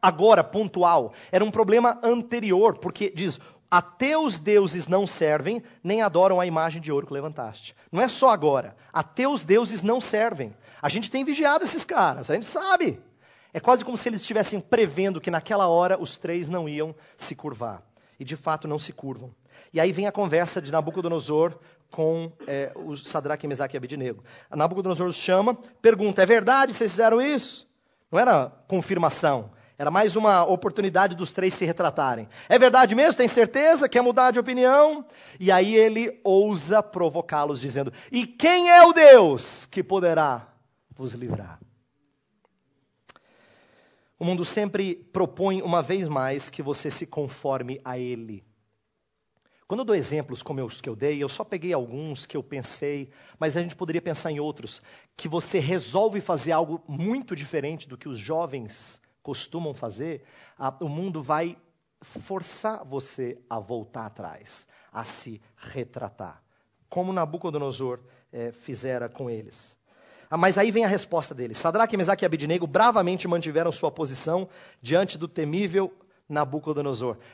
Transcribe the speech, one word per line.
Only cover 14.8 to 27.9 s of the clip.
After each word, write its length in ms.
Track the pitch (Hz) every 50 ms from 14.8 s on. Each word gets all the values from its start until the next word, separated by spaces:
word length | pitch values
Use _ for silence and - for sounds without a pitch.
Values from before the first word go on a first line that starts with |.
| 220 165 139 175 190 196 185 160
que 80 | - 180
naquela 380 | 170 160 - - 220 202 196 175
hora 300 | 165 170 180 180 190 180
os 200 | 170 - - -
três 320 | - 160 170 175 170 143
não 180 | 175 180 160 151
iam 260 | 147 147 156 160 156 156 _ _ _
se 180 | - - - 147
curvar. 480 | - - 151 127 107 120 113 98 87 _ _ _ _ _ _ _ -
E 60 | 139
de 120 | 127 156
fato 320 | - - 165 156 151 - 156
não 100 | 147 151
se 140 | 147 -
curvam. 420 | - - - 135 131 110 120 123 - _ _ _ _ - - _
E 80 | - 160
aí 120 | 160 185
vem 140 | 165 170 202
a 60 | 208
conversa 480 | 196 208 202 170 151 165 175 165 - 185
de 100 | 147 139
Nabucodonosor 880 | 151 160 151 160 - 185 170 175 170 156 139 143 151 156 160 175 165 - _ _ _ _ _ _
com, 400 | - - 160 160 165 165 165 165 165 - -
é, 260 | - 139 139 139 - -
o 180 | - - 156 147
Sadraque, 500 | 139 - - - 156 139 143 151 147 - 147
Mesaque 260 | 139 127 147 131 147
e 40 | 135
Abednego. 440 | 123 139 151 143 131 123 110 104 - - - - - -
A 60 | -
Nabucodonosor 520 | 147 156 170 185 196 185 185 175 151 180 180
os 80 | -
chama, 380 | - - - 185 190 208 240 240 - - - _ _
pergunta, 400 | - 226 226 185 214 208 190 208
"É 40 | 190
verdade 460 | 180 233 226 202 226 262 269 277 269
que 60 | 202 -
vocês 140 | 233 202
fizeram 280 | 170 190 226 220 226 233
isso?" 480 | 262 294 294 247 - - - - - _ _ _ _ _